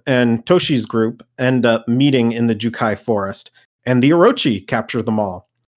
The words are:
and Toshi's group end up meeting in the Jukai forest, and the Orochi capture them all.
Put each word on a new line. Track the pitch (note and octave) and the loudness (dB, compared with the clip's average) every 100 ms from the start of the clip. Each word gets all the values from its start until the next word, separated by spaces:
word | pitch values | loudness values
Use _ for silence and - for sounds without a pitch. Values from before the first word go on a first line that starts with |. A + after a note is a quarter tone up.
| - | -2
and | B2+ A#2+ A#2 - | 0 2 0 0
Toshi's | F3+ - C3+ G#2 | 0 2 -2 -2
group | A2+ A2 A#2 - - | -2 -2 -4 -16 -4
end | B2+ C3 A#2 | 0 2 2
up | A2+ - | 0 0
meeting | B2 C#3+ C3 A#2 | 0 2 2 0
in | A#2 A#2 | 0 -2
the | G#2+ | -2
Jukai | A2+ A2+ A2+ G#2 | -4 -4 -4 -4
forest, | - G#2+ G2 F#2+ - _ _ _ - | -2 -4 -4 -8 -14 _ _ _ -2
and | B2+ | 2
the | C3+ | 4
Orochi | E3+ G3 C4+ D3+ G2+ - | 6 4 2 -2 -4 -2
capture | A2+ - A#2+ | -4 -4 -6
them | A2 G#2+ | -2 -2
all. | G2+ F2+ - _ _ | -4 -8 -16 _ _